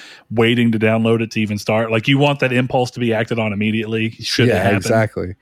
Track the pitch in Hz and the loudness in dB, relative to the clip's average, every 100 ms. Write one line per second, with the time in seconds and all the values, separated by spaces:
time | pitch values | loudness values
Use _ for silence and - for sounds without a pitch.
0 | - - - 110 113 120 117 110 110 113 | -20 -20 -6 0 2 4 2 2 2 2
1 | 113 110 110 110 107 104 - 110 113 113 | 2 0 0 -4 -4 -4 -2 -2 0 0
2 | 120 139 143 143 131 123 127 131 123 127 | 2 2 2 0 0 0 0 -2 -2 -2
3 | 120 110 117 117 107 101 107 110 110 113 | -2 0 -2 -2 -2 -2 -2 -2 -2 -4
4 | 113 - 104 - 120 95 95 101 92 113 | -4 -6 -4 0 2 2 0 0 0 0
5 | 110 92 90 - | 0 -4 -8 -10